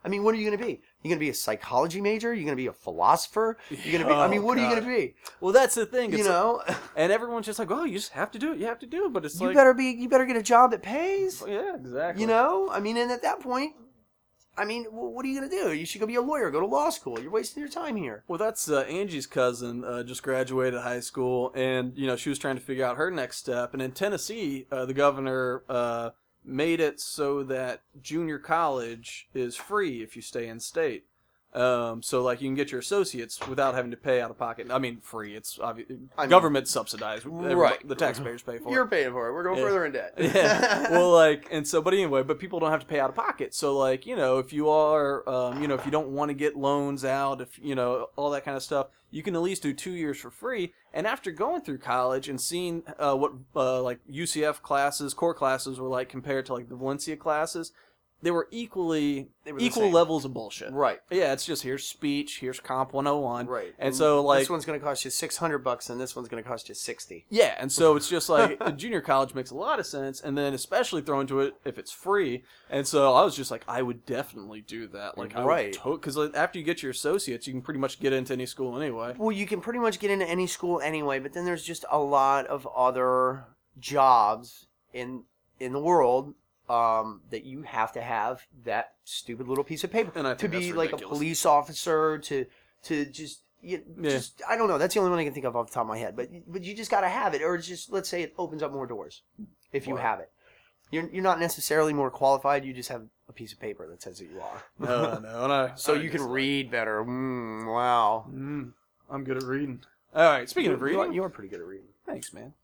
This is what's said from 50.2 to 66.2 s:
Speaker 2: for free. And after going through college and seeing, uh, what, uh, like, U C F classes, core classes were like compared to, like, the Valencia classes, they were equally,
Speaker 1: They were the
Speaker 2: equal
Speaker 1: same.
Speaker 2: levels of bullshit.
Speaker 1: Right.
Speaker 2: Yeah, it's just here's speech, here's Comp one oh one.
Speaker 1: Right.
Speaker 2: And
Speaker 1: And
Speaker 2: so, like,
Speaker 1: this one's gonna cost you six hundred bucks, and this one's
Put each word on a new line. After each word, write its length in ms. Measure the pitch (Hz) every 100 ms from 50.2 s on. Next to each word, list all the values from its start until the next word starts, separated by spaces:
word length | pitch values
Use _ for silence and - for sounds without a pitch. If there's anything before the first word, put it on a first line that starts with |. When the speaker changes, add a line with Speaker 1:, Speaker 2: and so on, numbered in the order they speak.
Speaker 2:
for 100 | 120
free. 420 | - 240 233 170 - _
And 120 | 147
after 280 | 214 262 190
going 300 | 156 247 349
through 160 | - 131
college 500 | - 127 127 131 -
and 120 | 131
seeing, 440 | - 175 175 170 - -
uh, 200 | 143 135
what, 160 | 147 131 - 151
uh, 260 | 131 127
like, 160 | 127 120 -
U 180 | 139
C 200 | 170 151
F 180 | 151 147
classes, 520 | - 139 143 139 139
core 200 | - 170
classes 460 | 165 135 131 135 127
were 80 | 131
like 200 | 127 131
compared 380 | 131 139 135 131
to, 80 |
like, 140 | 123 120
the 80 | 127
Valencia 400 | 135 143 160 151
classes, 560 | 160 151 160 170 160 - _ _ _ _
they 80 | 170
were 180 | 170 -
equally, 800 | 233 226 190 170 156 143 139 135 _ 151
Speaker 1:
They 60 |
were 60 | 143
the 40 |
Speaker 2:
equal 200 | 240 233
Speaker 1:
same. 100 | 202
Speaker 2:
levels 320 | 170 160 160 135
of 80 |
bullshit. 400 | 123 107 - -
Speaker 1:
Right. 240 | 139 127 - _
Speaker 2:
Yeah, 240 | 180 147
it's 140 | 135 -
just 160 | 143
here's 240 | 127 135 -
speech, 540 | - 151 143 147 -
here's 200 | 127 123
Comp 320 | - 131 131
one 140 | 139 143
oh 100 | 147
one. 280 | 127 120 123
Speaker 1:
Right. 260 | 120 87 -
Speaker 2:
And 80 | 135
Speaker 1:
And 100 | 131
Speaker 2:
so, 260 | 151 147
like, 180 | 143 135
Speaker 1:
this 100 | 135
one's 160 | 165 143
gonna 120 | 151
cost 280 | 147 135 131
you 40 |
six 280 | - 160 -
hundred 220 | 165 143
bucks, 280 | 127 123 -
and 100 | 123
this 160 | 127
one's 140 | 131